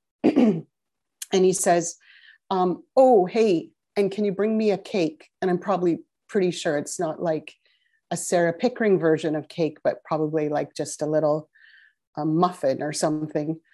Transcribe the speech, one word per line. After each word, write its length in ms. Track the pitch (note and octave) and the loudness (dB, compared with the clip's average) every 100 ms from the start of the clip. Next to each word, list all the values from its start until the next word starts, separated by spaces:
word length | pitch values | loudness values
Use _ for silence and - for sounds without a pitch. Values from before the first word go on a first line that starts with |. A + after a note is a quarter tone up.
| _ | _
<clears throat> 140 | _ | _
and 420 | - D4+ A#3+ E3 - _ _ _ _ _ - | 0 4 2 2 -6 _ _ _ _ _ -4
he 200 | G3 F#3 | 2 2
says, 440 | F3 - F3 E3 - _ - - _ - | 2 2 2 0 -8 _ -20 -20 _ -4
um, 320 | F#3+ F#3 E3+ - - | 0 0 -2 -2 4
"Oh, 300 | C4 A#3 F3+ | 6 6 4
hey, 460 | A3+ A3 E3+ - _ _ - | 2 2 2 -2 _ _ -2
and 160 | G3+ | -2
can 120 | G3 | -2
you 80 | G#3 | -4
bring 240 | F#3+ G#3 A3 | -2 -2 0
me 140 | G#3+ | 0
a 80 | F#3+ | -2
cake?" 540 | - G#3 D#3+ - - _ | -2 -2 -2 -4 -16 _
And 80 | F#3+ | -2
I'm 80 | F3+ | -2
probably 460 | F3+ F#3 F3 E3 - _ - | -2 -2 0 -2 -6 _ -6
pretty 240 | G#3+ F3+ | -2 -2
sure 260 | E3+ - D3 | -2 -4 -4
it's 220 | C#3+ - | -4 -6
not 200 | E3 - | -6 -4
like 360 | F3 D#3 - - _ _ _ _ _ | -4 -4 -6 -20 _ _ _ _ _
a 60 | E3+ | -10
Sarah 360 | - F#3 E3+ | -2 0 0
Pickering 460 | E3+ A#3+ A#3+ A3 F#3+ | 0 -2 0 2 2
version 360 | D#3+ D#3 E3 D#3 | 2 0 0 -6
of 140 | D3+ | -6
cake, 300 | - D#3 D3+ | -4 -4 -2
but 200 | - - | -4 -4
probably 440 | - D#3 D#3 D#3 D3+ | -4 -4 -2 -2 -2
like 280 | D3 D3 - | -4 -6 -8
just 260 | D3 - | -10 -6
a 60 | D3+ | -4
little, 420 | D3+ D3+ D#3 D3+ _ _ _ _ _ _ - | 0 0 -2 -4 _ _ _ _ _ _ -8
a 80 | |
muffin 600 | D#3 D#3 F3+ F3+ C#3 C3 | -2 2 0 0 -4 -2
or 100 | D3 | -4
something. 680 | D3+ E3 D3+ D3+ D#3 D3+ D#3+ _ | -2 -2 -2 -4 -4 -4 -6 _